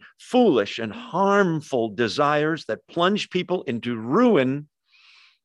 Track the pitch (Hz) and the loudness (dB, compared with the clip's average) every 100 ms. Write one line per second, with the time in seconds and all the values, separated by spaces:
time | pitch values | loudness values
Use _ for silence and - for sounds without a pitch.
0 | - _ - 254 233 123 101 - 113 98 | -16 _ -2 2 4 4 0 -4 -8 -10
1 | - 170 196 202 185 160 - 127 113 101 | -8 -2 2 4 2 0 -2 -2 -2 0
2 | 117 117 147 151 151 160 - 107 _ 165 | -2 2 0 2 0 -4 -6 -8 _ -2
3 | 180 208 - 185 180 180 - 117 120 117 | 0 0 -2 -4 -2 -4 -4 -6 -6 -6
4 | 113 180 247 180 131 143 147 _ _ _ | -2 2 4 4 2 -2 -8 _ _ _
5 | _ _ _ _ | _ _ _ _